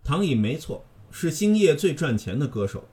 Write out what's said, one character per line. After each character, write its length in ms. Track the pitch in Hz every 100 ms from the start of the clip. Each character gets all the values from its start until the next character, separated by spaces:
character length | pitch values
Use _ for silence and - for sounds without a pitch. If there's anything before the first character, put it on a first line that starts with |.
唐 220 | - 160 196
颖 120 | 120
没 200 | 107 151
错， 260 | - - - - -
是 200 | - 170
星 240 | 156 208 214
夜 200 | 190 147
最 180 | 190
赚 240 | 139 156 110
钱 200 | - 107
的 100 | 139
歌 200 | 113 98
手 180 | - -